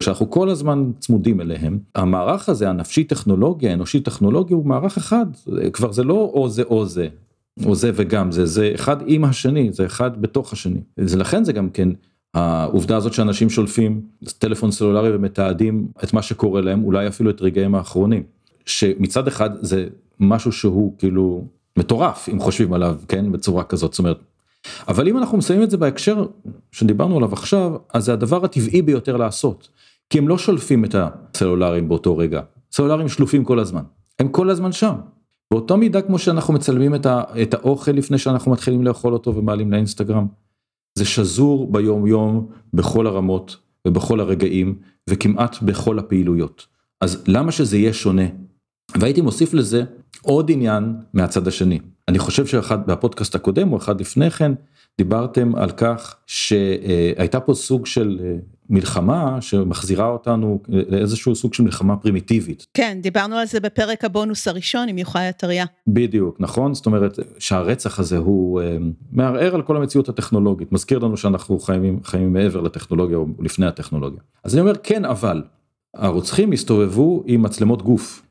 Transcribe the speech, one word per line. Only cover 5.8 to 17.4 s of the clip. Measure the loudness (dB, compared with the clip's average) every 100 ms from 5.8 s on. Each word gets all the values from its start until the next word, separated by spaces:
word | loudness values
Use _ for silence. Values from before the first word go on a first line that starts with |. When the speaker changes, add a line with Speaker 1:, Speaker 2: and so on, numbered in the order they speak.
| -2
Speaker 1:
זה | 0
לא | 0 2 0
או | 0 0
זה | 0
או | 0 0 0
זה, | -4 -6 -8 _ _ _ -4 0
או |
זה | 2 2
וגם | 0 0 0 0
זה, | 0 0
זה | 2 0
אחד | 0 -2 -2 0
עם | 2
השני, | 2 2 0 2 0
זה | 0 -4
אחד | -2 -4 -2
בתוך | -2 -2 -4
השני. | -6 -6 -6 -6 -4
זה, | 0 0
לכן | 2 2
זה | 2
גם | 0 -2
כן, | 0 0 -2 _ _ _
העובדה | -2 0 0 0 0 2 0
הזאת | 0
שאנשים | 0 0 2 0
שולפים | 2 0 0 0 -2 -8 _ -18 -6
טלפון | -4 0 -2
סלולרי | 0 2 2 2 0
ומתעדים | -2 -2 -2 0 0 0 -4 -6
את | -2
מה | -2
שקורה | -2 -2 0 2
להם, | 0 0
אולי | 0 0 -2
אפילו | 0 0
את | 2